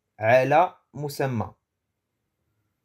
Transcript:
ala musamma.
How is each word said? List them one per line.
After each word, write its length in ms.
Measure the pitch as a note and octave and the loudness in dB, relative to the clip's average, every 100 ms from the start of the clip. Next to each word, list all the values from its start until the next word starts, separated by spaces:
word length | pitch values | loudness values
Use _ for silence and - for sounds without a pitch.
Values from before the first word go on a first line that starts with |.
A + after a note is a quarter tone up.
| _ - | _ -4
ala 640 | A2 B2+ C3 D3+ F3+ - _ | 2 2 4 2 0 -4 _
musamma. 640 | C#3 C#3+ C#3 C#3 A#2 - _ _ _ _ _ _ _ _ _ _ _ _ _ | -12 -12 -6 -6 -4 -8 _ _ _ _ _ _ _ _ _ _ _ _ _